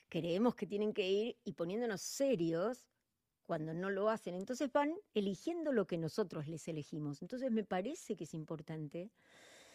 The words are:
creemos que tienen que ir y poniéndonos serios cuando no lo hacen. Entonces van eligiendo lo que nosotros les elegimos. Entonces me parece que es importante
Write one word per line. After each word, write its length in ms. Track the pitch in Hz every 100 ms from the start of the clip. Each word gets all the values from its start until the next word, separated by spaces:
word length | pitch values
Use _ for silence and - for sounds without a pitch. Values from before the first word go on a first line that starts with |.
| _
creemos 440 | 165 170 175 240
que 140 | - 170
tienen 240 | 202 214
que 180 | 208 185
ir 280 | 196 233 - -
y 80 |
poniéndonos 480 | - 170 208 240 190
serios 840 | - - 277 208 165 160 208 247 - _ _ _ _ _ -
cuando 280 | 165 156
no 160 | 165 190
lo 200 | 190 208
hacen. 260 | 220 190 180
Entonces 340 | 190 254 285
van 240 | 285 285 359 -
eligiendo 580 | 220 196 190 - 339 302
lo 160 | 247 190
que 100 | 170
nosotros 480 | 160 - 185 156 147
les 180 | 165 -
elegimos. 540 | 156 - - 147 143
Entonces 280 | 175 254 262
me 140 | 220
parece 540 | 202 185 208 339 - 202
que 80 | 165
es 80 |
importante 800 | 160 151 156 156 160 151 170 190 - _ - - - -